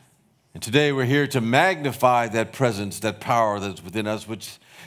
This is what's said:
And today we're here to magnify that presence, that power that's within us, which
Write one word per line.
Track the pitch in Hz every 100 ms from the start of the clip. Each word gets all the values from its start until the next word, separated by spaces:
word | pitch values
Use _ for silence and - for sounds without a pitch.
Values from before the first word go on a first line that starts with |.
| _ _ _ _ _
And | -
today | - 131 147
we're | 135 123
here | 143 143
to | 135
magnify | 113 131 185 170 143 113 127 120 117
that | 113 107
presence, | - 127 101 101 87
that | 110 104
power | - 120 110 101
that's | 98 82
within | 87 104 107
us, | 107 98
which | 107 - - _ -